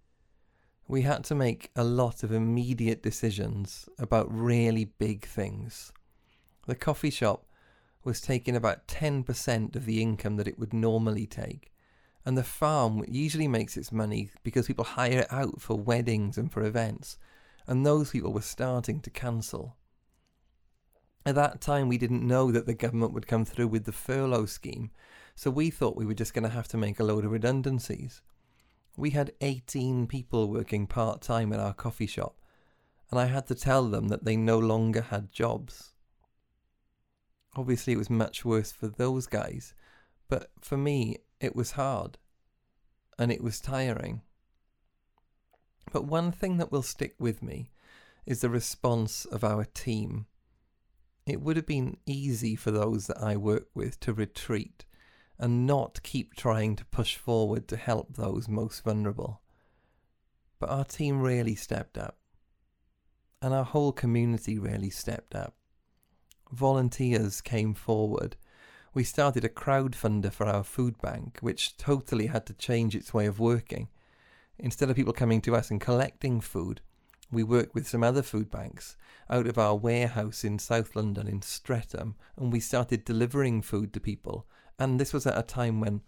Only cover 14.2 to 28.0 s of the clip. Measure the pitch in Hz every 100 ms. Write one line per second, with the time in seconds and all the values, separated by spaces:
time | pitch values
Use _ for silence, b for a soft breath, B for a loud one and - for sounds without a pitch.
14.2 | 101 - 117 131 120 - - - 123 127
15.2 | - 135 135 - - 107 110 120 117 107
16.2 | 101 - 160 - 107 117 110 - - -
17.2 | b b b b - 127 143 151 147 120
18.2 | - 110 - - 127 123 120 147 - -
19.2 | 123 113 - - 123 - _ _ _ _
20.2 | _ _ _ _ _ _ _ _ _ _
21.2 | 143 139 143 - 147 143 127 123 120 123
22.2 | 123 127 131 117 123 110 117 117 113 113
23.2 | - 113 110 - 117 110 107 - - 135
24.2 | 135 120 107 - - - 113 B B B
25.2 | B - 139 135 160 - 120 - 107 107
26.2 | 107 117 113 117 - 113 104 101 107 107
27.2 | 104 110 117 135 131 127 - -